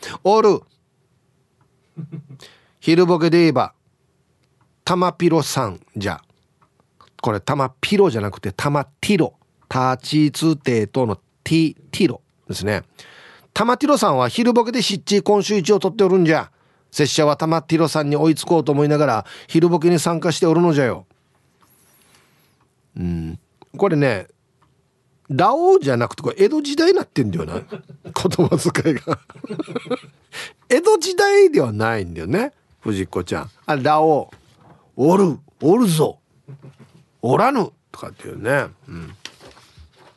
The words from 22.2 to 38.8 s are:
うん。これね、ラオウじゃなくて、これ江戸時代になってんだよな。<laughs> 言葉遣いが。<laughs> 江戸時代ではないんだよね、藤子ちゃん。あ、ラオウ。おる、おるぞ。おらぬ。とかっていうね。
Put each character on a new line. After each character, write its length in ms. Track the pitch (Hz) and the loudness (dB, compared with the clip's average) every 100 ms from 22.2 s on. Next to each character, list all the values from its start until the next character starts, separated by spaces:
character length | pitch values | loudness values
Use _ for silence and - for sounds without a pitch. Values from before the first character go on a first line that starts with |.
| _ _ _ _ _ _ _ - | _ _ _ _ _ _ _ -8
う 20 | |
ん。 380 | 87 85 80 85 _ _ - 139 | -6 -6 -8 -12 _ _ -18 -4
こ 120 | 196 | 0
れ 80 | 156 | 2
ね、 300 | 139 101 - _ _ _ _ _ _ _ _ _ - | 0 -2 -8 _ _ _ _ _ _ _ _ _ -10
ラ 240 | 135 190 | 0 0
オ 200 | 285 359 | 2 4
ウ 60 | 381 | 4
じ 120 | 135 | 2
ゃ 60 | 120 | 0
な 100 | 120 | -2
く 80 | - | -4
て、 80 | |
こ 60 | - | -8
れ 60 | - | 0
江 100 | 202 | 2
戸 120 | 311 | 2
時 140 | 285 285 | -4 0
代 140 | 330 | 2
に 60 | 359 | 2
な 60 | |
っ 40 | - | 0
て 160 | - | -4
ん 80 | 110 | -4
だ 80 | 85 | -4
よ 60 | 78 | -8
な。 100 | 87 | -10
<laughs> 0 | |
言 880 | - 208 - - - - - - 160 | -10 -18 -18 -20 -12 -4 -4 0 0
葉 100 | 165 | 0
遣 360 | 175 - 165 | -2 -2 -2
い 20 | 127 | -4
が。 240 | - 151 _ - - 214 - - - | -4 -8 _ -20 -16 -12 -10 -10 -10
<laughs> 760 | 254 - _ _ - - _ - | -12 -12 _ _ -18 -18 _ 0
江 120 | 254 | 0
戸 160 | 370 427 | 4 2
時 180 | 339 359 | 2 0
代 360 | 403 403 392 | 2 6 6
で 80 | 285 | 4
は 120 | 127 | 0
な 240 | 104 113 113 | -2 -2 -2
い 80 | 87 | -6
ん 80 | |
だ 80 | 82 | -8
よ 60 | 82 | -4
ね、 260 | 165 277 _ _ _ | -2 -4 _ _ _
藤 260 | 113 98 90 | -6 -4 -4
子 180 | - | -6
ち 120 | 87 87 | -6 -8
ゃ 60 | |
ん。 100 | 76 _ - | -8 _ -6
あ、 100 | 147 | -2
ラ 260 | 135 151 | 0 2
オ 300 | 160 143 - | 2 2 -2
ウ。 40 | - _ _ _ - _ - | -14 _ _ _ -20 _ -2
お 220 | 143 190 | 2 4
る、 200 | 185 131 _ - | 2 0 _ -4
お 160 | 139 220 | 2 4
る 100 | 220 | 4
ぞ。 320 | 156 120 - _ _ _ - - _ - _ _ _ | 2 0 -4 _ _ _ -20 -20 _ -20 _ _ _
お 160 | 120 135 | -2 2
ら 140 | 233 | 2
ぬ。 200 | 277 156 _ _ | 2 -4 _ _
と 80 | - | -20
か 100 | - | -20
っ 40 | |
て 140 | - - | -18 -18
い 40 | |
う 100 | - | -10
ね。 260 | 104 139 104 90 | -2 -2 -4 -10